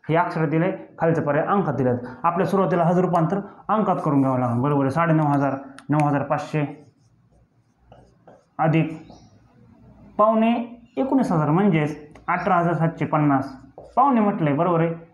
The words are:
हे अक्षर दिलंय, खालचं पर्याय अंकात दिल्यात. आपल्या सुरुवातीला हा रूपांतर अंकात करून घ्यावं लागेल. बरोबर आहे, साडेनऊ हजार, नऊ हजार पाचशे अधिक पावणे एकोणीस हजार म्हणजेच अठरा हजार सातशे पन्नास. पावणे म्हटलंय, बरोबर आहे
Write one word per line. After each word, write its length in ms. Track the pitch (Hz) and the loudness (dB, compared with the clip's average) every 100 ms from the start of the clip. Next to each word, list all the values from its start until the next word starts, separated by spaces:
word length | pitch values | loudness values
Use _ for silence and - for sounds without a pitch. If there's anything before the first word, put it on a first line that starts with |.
| - | 0
हे 80 | 160 | 0
अक्षर 320 | 175 170 156 | 0 -2 0
दिलंय, 300 | 160 180 190 - - | 0 0 -4 -14 -2
खालचं 240 | 165 156 | 0 0
पर्याय 240 | 143 143 - | 0 -2 0
अंकात 280 | 202 160 | -2 -2
दिल्यात. 220 | 127 127 123 - - | -2 -2 -2 -6 -4
आपल्या 240 | 170 175 170 | -4 -2 -2
सुरुवातीला 360 | 196 180 175 | 0 0 2
हा 180 | 165 180 | 2 2
रूपांतर 400 | 175 170 160 202 - - - | 2 0 0 -2 -8 -14 -4
अंकात 280 | 214 190 180 | -2 0 -2
करून 160 | 156 139 | 0 2
घ्यावं 180 | 135 127 | 2 0
लागेल. 220 | 123 120 | 0 0
बरोबर 220 | 143 143 | 0 2
आहे, 80 | 135 | 0
साडेनऊ 340 | 160 165 156 | 0 2 2
हजार, 300 | 147 143 139 135 - - - | 2 0 0 -4 -12 -18 -4
नऊ 100 | 147 147 | 0 2
हजार 160 | 143 | 0
पाचशे 720 | 135 147 - 156 143 - - _ _ _ _ _ _ _ _ _ _ - - _ - - _ - | -2 -4 -2 -4 -4 -8 -20 _ _ _ _ _ _ _ _ _ _ -20 -20 _ -20 -20 _ -2
अधिक 480 | 160 160 - - - - - - _ _ - - - - - - | 0 2 0 -6 -16 -20 -20 -20 _ _ -20 -20 -20 -20 -14 0
पावणे 480 | 214 220 226 240 - - - - | 2 4 2 0 -4 -14 -12 -6
एकोणीस 360 | 269 269 185 | 0 0 2
हजार 180 | 170 151 | 0 2
म्हणजेच 680 | 165 202 160 147 151 - - - | 2 4 2 0 -6 -16 -14 -6
अठरा 260 | 180 202 | -4 0
हजार 200 | 175 170 | 0 0
सातशे 300 | 156 160 - | 0 -2 -2
पन्नास. 480 | 147 151 147 139 - - - - - - | -2 2 2 0 -2 -14 -20 -20 -4 2
पावणे 240 | 277 240 | 2 4
म्हटलंय, 320 | 202 202 156 | 2 0 0
बरोबर 280 | 139 180 165 | 0 2 2
आहे 140 | 170 165 - | 0 -4 -14